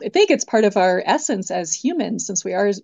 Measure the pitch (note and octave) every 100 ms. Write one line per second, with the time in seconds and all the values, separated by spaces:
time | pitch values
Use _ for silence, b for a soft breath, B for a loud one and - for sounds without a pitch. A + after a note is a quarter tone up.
0 | G#3+ F#4 G4+ C#4 - A3 G#3+ G3+ F#3 F3+
1 | - C#4+ - G3 F#3 F3+ E3 - B3+ F4
2 | - G#3 - F#3 F#3+ F3+ G3+ G3